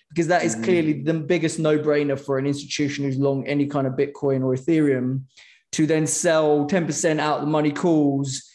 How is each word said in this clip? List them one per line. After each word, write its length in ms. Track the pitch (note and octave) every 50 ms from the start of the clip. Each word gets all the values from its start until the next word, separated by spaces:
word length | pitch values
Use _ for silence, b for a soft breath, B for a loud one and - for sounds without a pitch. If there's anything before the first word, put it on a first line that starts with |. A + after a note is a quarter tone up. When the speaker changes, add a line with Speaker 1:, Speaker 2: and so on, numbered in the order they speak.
| B _
Speaker 1:
because 160 | D3+ E3+ E3+
that 180 | D#3 F3+ E3 E3
is 100 | E3 A2
Speaker 2:
Mm-hmm. 100 | A2+ -
Speaker 1:
clearly 380 | - F3+ E3+ D#3+ D#3 D3+ -
the 120 | C#3 D#3 E3
biggest 440 | D#3+ D3 C#3+ F3 E3 D#3 D#3 D#3+ E3
no-brainer 580 | D#3+ D3+ D3+ D3 D3 D3+ D3 D3 D3 C#3+ C3+ C3+
for 160 | - - C3+
an 100 | C3+ C3+
institution 580 | C#3+ C#3+ C#3+ C#3+ - - - D3 C#3 C#3+ C#3+ C#3
who's 120 | C#3 C3
long 300 | C3 C#3 C#3 C#3 C3+ -
any 200 | - C#3+ C#3+ C#3+
kind 200 | C#3+ D3 C#3+ C3+
of 80 | B2+ B2+
Bitcoin 480 | C#3+ C#3 C#3+ - - D3+ C#3 C3+ C3
or 120 | C3 C3 B2+
Ethereum 640 | C3 - E3 E3 D#3 D3+ C#3+ C3 B2 B2 B2+ C3 C3 C3 b b b b b b b b _
to 140 | - - D#3
then 200 | D3 D#3+ D#3 D#3+
sell 600 | D#3+ - - - F3 D#3+ D#3+ D#3 D3+ D3 D3 C#3+
ten 180 | C#3+ G3 F#3 D#3+
percent 360 | D3+ D3+ - - E3 D#3 D3+
out 200 | D3+ D3+ C#3+ C3+
the 60 | C#3+
money 240 | D3 D#3 D3+ D3+ D3+
calls 720 | D3 - - F3 D#3+ D#3 D3 C#3+ C3+ C#3 C#3 C3+ C3 - b b